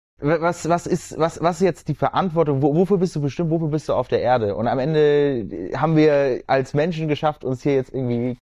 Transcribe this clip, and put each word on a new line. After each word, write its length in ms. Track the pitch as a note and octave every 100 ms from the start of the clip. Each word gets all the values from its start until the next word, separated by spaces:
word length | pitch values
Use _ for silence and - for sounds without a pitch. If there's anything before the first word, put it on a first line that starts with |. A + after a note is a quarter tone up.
| _ _
w-, 200 | C#3+ D#3+
was, 280 | E3+ F3 D#3
was 180 | F3 -
ist, 320 | E3 - -
was, 240 | E3 -
was 140 | D#3+ E3+
ist 60 |
jetzt 260 | F#3 - -
die 80 | C#3+
Verantwortung? 680 | C#3 C#3+ F#3 D#3+ D3+ C3+
Wo-, 140 | C#3+ D#3
wofür 220 | F#3+ G3+
bist 180 | F3+ D3+
du 40 |
bestimmt? 300 | C#3+ - E3
Wofür 160 | E3 D#3+
bist 200 | D3+ -
du 40 |
auf 140 | A2 B2+
der 160 | A#2
Erde? 320 | A#2+ B2+ G#2
Und 140 | F#2+ A2+
am 100 | B2+
Ende 960 | C#3+ D#3 D3 D3 C#3+ B2+ F#2+ D#2+ F#2
haben 220 | - D#3 D#3
wir 480 | D3+ C#3+ C#3 A#2 -
als 280 | C3+ C3
Menschen 340 | C#3+ E3+ D#3+ D#3
geschafft, 340 | C#3+ D#3 -
uns 160 | B2+ C3
hier 120 | D3
jetzt 180 | C3+ C3
irgendwie 460 | C3+ B2 A#2+ B2 A#2+ _